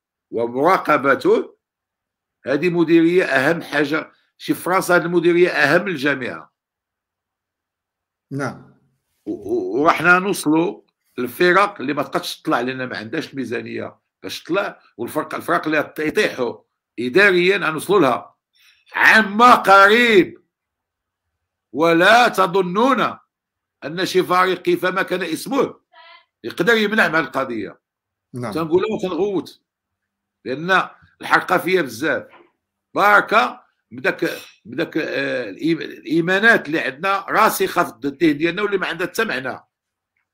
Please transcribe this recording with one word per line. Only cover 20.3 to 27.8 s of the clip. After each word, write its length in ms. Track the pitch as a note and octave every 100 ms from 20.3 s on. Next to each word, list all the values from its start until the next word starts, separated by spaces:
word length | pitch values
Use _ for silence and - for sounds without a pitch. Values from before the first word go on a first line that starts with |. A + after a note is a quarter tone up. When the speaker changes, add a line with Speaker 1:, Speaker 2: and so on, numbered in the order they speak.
| - _ _ _ _ _ _ _ _ _ _ _ _ _
Speaker 1:
ولا 560 | C3 E3 E3 F#3 A#3 A#3+
تظنون 920 | - F#3+ F#3 F3+ F#3 C4 B3 C#3+ A2 _ _ _ _ _ _ C3+
ان 200 | E3+ F3+
شي 180 | F#3
فريق 380 | D#3 F3+ F#3 F#3
كيفما 420 | F3 F3 F#3 F#3+
كان 200 | F3+ F#3
اسمه 520 | E3+ D#3 F#3 C4+ G3 - _ - - - _ _
يقدر 340 | A2+ - F3+ A3+
يمنع 300 | G#3 A3 F3+
مع 120 | D#3
القضيه. 600 | C#3+ C3+ C3 A#2 F2+ -